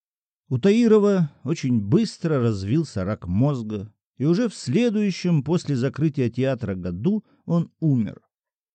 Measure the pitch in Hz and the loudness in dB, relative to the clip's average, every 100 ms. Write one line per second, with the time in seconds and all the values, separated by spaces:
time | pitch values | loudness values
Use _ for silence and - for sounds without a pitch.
0 | _ _ _ _ - 127 196 226 233 214 | _ _ _ _ -6 0 4 4 6 6
1 | 202 190 156 - 120 165 135 120 101 170 | 6 2 0 -4 -6 -2 0 0 2 2
2 | 220 - 165 139 117 101 95 156 151 101 | 0 -4 -2 0 0 -2 -2 -2 -2 -4
3 | 92 107 87 95 143 131 107 107 110 _ | -6 -6 -2 0 0 0 -6 -8 -10 _
4 | _ - 143 175 247 - - 170 240 208 | _ -4 0 0 -2 -4 -2 0 0 0
5 | 202 - 180 160 131 175 - 131 131 - | -2 -2 0 0 0 -2 -2 -2 -2 -2
6 | 160 139 120 123 131 127 101 92 90 90 | -2 -2 -2 -2 -2 -2 -4 -6 -6 -4
7 | 143 214 - _ - 170 - _ 160 127 | -2 -2 -6 _ -4 -2 -2 _ 0 0
8 | 101 - _ _ _ _ _ | -2 -8 _ _ _ _ _